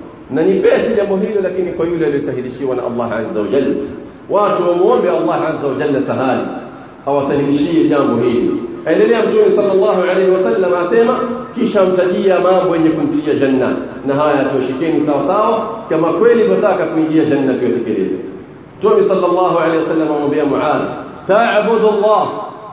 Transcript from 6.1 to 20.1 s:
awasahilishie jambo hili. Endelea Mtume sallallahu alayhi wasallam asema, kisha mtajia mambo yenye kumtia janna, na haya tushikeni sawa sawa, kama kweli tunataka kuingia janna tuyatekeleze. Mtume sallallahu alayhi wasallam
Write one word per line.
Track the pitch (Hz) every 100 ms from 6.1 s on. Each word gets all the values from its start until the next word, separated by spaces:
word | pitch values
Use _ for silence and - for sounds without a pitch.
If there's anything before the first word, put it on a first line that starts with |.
| 120 131 113 - - - - - - 139
awasahilishie | 143 139 143 143 143 165 160 -
jambo | 139 127 117
hili. | 123 117 - - - - 151
Endelea | 180 220 226
Mtume | - 214 196
sallallahu | - 202 190 214 185
alayhi | 180 185 190
wasallam | 190 233 208 180
asema, | 175 175 226 233 254 - - -
kisha | - - 202
mtajia | 185 180 180 - 190 180
mambo | 180 185 180 165
yenye | 160
kumtia | 156 143 147 151
janna, | 135 135 131 131 123 - - 131
na |
haya | 139 151 143
tushikeni | 131 131 123 131 160 151
sawa | 147 139
sawa, | 143 208 226 220 - - -
kama | 160 165
kweli | 170 233 226
tunataka | 190 - 208 180 156
kuingia | 160 156 156
janna | 139 135 131
tuyatekeleze. | 123 123 120 110 104 - - - - - - - -
Mtume | 202 214
sallallahu | - 185 175 180 180 165
alayhi | 160 165
wasallam | - 160 151